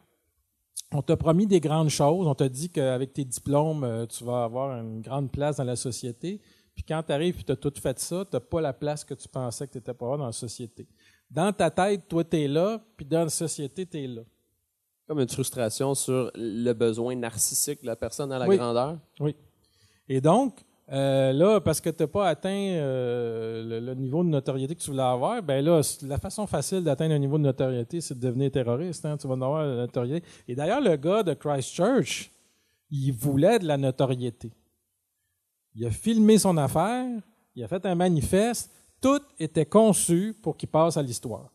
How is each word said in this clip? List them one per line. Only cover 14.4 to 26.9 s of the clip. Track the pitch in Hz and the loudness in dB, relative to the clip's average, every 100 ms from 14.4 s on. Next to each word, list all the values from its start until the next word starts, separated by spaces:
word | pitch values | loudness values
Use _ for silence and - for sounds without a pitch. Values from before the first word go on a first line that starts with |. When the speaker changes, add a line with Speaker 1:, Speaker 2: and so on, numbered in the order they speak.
| _ _ _ _ _ _ - | _ _ _ _ _ _ -6
Speaker 2:
Comme | 151 | 0
une | 123 | 0
frustration | - 127 127 110 - 135 139 | 0 -4 -2 -2 0 0 0
sur | - 131 117 - | 0 0 -2 -4
le | 113 107 120 | -6 -2 0
besoin | 113 117 110 120 127 | 2 2 2 -2 -4
narcissique | 117 113 - - - 147 | -6 -4 -2 -2 -4 -4
de | 123 | -6
la | 113 | -6
personne | 117 - 143 | -6 -6 -6
à | 131 | 0
la | 127 | 4
Speaker 1:
Oui. | 196 | 4
Speaker 2:
grandeur. | 120 117 135 165 - - | 4 0 0 -4 -12 -6
Speaker 1:
Oui. | 147 - _ _ _ _ _ _ - | -4 -6 _ _ _ _ _ _ -4
Et | 135 | 2
donc, | 151 208 277 - _ _ - | 4 4 2 -4 _ _ -8
euh, | 135 139 135 135 | -2 2 4 4
là, | 135 190 214 | 4 6 4
parce | 160 156 | 2 0
que | 170 | -2
t'as | 151 151 | -2 -2
pas | 202 190 | 0 0
atteint, | 151 190 | 0 -2
euh, | 196 196 175 139 131 123 120 117 113 113 113 | -4 -2 -2 -2 -2 -2 -2 -4 -4 -6 -6
le, | 113 113 | -6 -6
le | 120 127 | -6 -6
niveau | 131 151 | -4 0
de | 175 | 2
notoriété | 147 139 135 135 170 | 0 0 -4 -4 -6
que | |
tu | - | -6
voulais | 135 | 0
avoir, | 127 123 156 240 | 2 2 0 -2
ben | 160 135 147 | -2 2 4
là, | 165 | 4
c-, | - - 135 | 4 -2 -6
la | 139 | -6
façon | 190 - 208 | -6 -6 -4
facile | 160 - 190 | -4 -2 -2
d'atteindre | 160 | 0